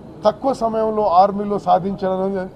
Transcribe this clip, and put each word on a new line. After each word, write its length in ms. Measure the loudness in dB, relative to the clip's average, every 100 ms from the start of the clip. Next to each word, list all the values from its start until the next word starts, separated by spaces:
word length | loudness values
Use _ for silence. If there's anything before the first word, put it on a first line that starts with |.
| -20 -2 -2
తక్కువ 260 | 0 -2 -2
సమయంలో 420 | -2 -2 -2 0 2 4
ఆర్మీలో 360 | 4 2 -4 -2 2
సాధించాలని 760 | 0 0 -4 -4 -2 -2 -4 -8